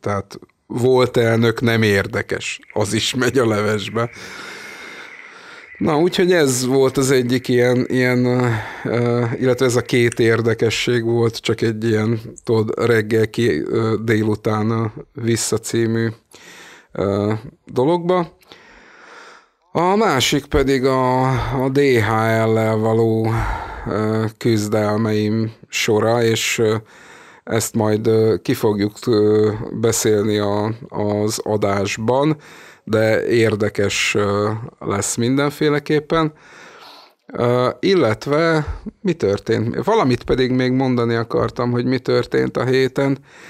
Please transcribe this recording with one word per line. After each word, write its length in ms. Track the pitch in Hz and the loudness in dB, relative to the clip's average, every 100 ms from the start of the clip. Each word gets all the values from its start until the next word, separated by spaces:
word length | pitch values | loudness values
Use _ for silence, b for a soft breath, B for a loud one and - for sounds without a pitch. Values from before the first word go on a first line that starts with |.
tehát 380 | 107 101 98 - - _ - | -6 -4 -6 -14 -20 _ -10
volt 500 | 127 127 127 123 123 | 0 4 4 4 2
elnök, 440 | 113 113 117 113 | 2 4 2 2
nem 200 | 117 113 | 2 4
érdekes, 800 | 110 101 95 104 - 92 - - - | 4 2 0 -4 -6 -6 -6 -10 -8
az 200 | - 101 | -4 -2
is 200 | 110 - 127 | -2 -2 -2
megy 220 | 120 123 | 0 2
a 100 | 113 | 2
levesbe. 640 | 104 107 107 101 107 117 B B B B B B B B B B B B B B B B - | 2 0 -2 -4 -4 -4 B B B B B B B B B B B B B B B B -4
Na, 200 | 160 151 | 0 2
úgyhogy 340 | 175 190 180 | 2 2 2
ez 340 | 180 139 123 127 | 4 2 0 0
volt 320 | 135 131 139 | 2 2 2
az 140 | 131 | 2
egyik 360 | 131 127 127 - | 2 2 0 0
ilyen, 380 | 123 123 123 - | 2 4 2 0
ilyen, 360 | 127 127 123 123 | 0 2 2 2
ö, 220 | 123 123 110 104 B | 2 0 -2 -6 B
ö, 420 | - 117 120 120 117 - | -4 -2 0 0 -2 0
illetve 260 | 127 123 131 | 0 2 2
ez 100 | 120 | 2
a 60 | |
két 380 | 113 127 120 - | 0 2 2 2
érdekesség 840 | 117 113 113 107 117 - - 123 | 2 2 0 0 0 0 -2 -2
volt, 340 | 117 117 117 113 | 0 0 0 -2
csak 200 | - 110 | -4 -2
egy 220 | 113 110 | -2 -2
ilyen, 360 | 113 107 110 117 120 - | 0 0 0 -2 -6 -8
tudod, 360 | - 113 107 - 117 | 0 0 0 0 2
reggel 440 | 113 107 110 107 | 2 2 0 0
ki, 320 | - 117 73 | 0 0 0
ö, 340 | - 113 113 107 | -2 -2 0 0
délután, 640 | 113 107 107 104 110 107 110 | 0 0 0 -2 -2 -2 -2
ö, 160 | 113 110 143 - | -2 -4 -8 -16
vissza 440 | - 117 113 - 107 | -8 -2 -2 -2 -4
című, 500 | - 117 113 113 113 110 _ B B B B B B | -2 -2 0 0 -2 -6 _ B B B B B B
ö, 420 | - 98 98 104 107 131 - - | -4 -2 0 -2 -4 -8 -20 -8
dologba. 720 | 120 135 175 175 180 170 - B B B B B B B B B B B B _ | -2 0 0 0 -2 -2 -10 B B B B B B B B B B B B _
A 240 | 151 175 208 | -2 2 2
másik 500 | 214 135 - 147 - | 2 2 2 0 0
pedig 400 | 147 135 135 131 | 0 2 2 2
a, 440 | 131 127 127 131 127 113 127 | 2 2 2 2 0 -2 -2
a 60 | 135 | 0
D 80 | 135 | 2
H 300 | 143 120 104 110 113 113 113 | 4 4 2 2 2 2 2
L-lel 300 | 110 110 110 | 2 2 0
való, 560 | 110 113 113 110 113 113 107 B B B - | 2 2 2 2 0 0 -2 B B B -6
ö, 360 | 98 110 110 110 - | -4 -2 -2 -4 -2
küzdelmeim 1120 | 123 110 104 107 104 107 110 107 107 110 113 - - | 0 0 0 0 0 0 0 0 0 -2 -4 -8 -10
sora, 560 | - - 107 107 120 | -4 0 2 2 2
és, 340 | 117 113 - - | 2 0 -2 0
ö, 160 | 110 110 B B B B B B | 0 0 B B B B B B
ezt 300 | - 113 - 117 | -4 -4 -2 0
majd, 320 | 107 107 113 | 0 0 2
ö, 280 | 110 110 90 | 2 2 0
ki 120 | - | -2
fogjuk, 440 | 123 113 104 104 - - | -2 0 0 -2 -4 0
ö, 440 | 107 104 107 107 107 - - | 2 4 4 2 -2 -8 -2
beszélni 580 | 113 113 110 104 107 104 | -2 0 2 2 2 0
a, 340 | 104 104 110 113 - | 0 -2 -2 -6 -10
az 500 | - 104 104 107 - | -6 -2 0 -2 -4
adásban, 920 | - 107 104 98 98 - 110 127 151 151 B B B B | -4 -2 0 -2 -2 -4 0 2 2 -2 B B B B
de 440 | - 110 110 107 - | -2 2 2 2 2
érdekes, 880 | 120 110 104 104 - 101 - - 101 | 2 2 2 -2 0 -2 0 -2 0
ö, 340 | 101 101 104 110 120 - | 0 0 -2 -4 -10 -10
lesz 360 | - 101 95 - | -6 -4 -4 -2
mindenféleképpen. 1160 | 117 135 143 - 151 147 143 151 151 165 156 B B B B B B B B _ - | 0 0 -2 -2 -2 -2 -2 -2 0 0 0 B B B B B B B B _ -12
Ö, 360 | - 120 123 123 - | -2 0 2 0 0
illetve 880 | 180 185 117 107 143 147 165 160 143 B - - | 0 2 2 0 -2 0 2 0 -2 B -12 -8
mi 120 | 190 | -6
történt? 680 | 160 98 104 - 113 113 - | -2 0 0 -2 -2 -2 -4
Valamit 400 | - 226 147 120 | 0 2 2 0
pedig 280 | - 127 127 | 0 0 0
még 200 | 127 127 | 0 0
mondani 440 | 131 131 120 117 117 | 0 0 0 0 -2
akartam, 560 | 117 120 113 - 123 | -2 -2 -2 -2 -2
hogy 140 | 120 123 | -2 -2
mi 140 | 127 | -2
történt 580 | 131 123 117 131 131 127 | 0 -2 0 -2 -2 -2
a 80 | 120 | 0
héten. 520 | 131 131 - 139 135 B B | 0 0 0 -2 -2 B B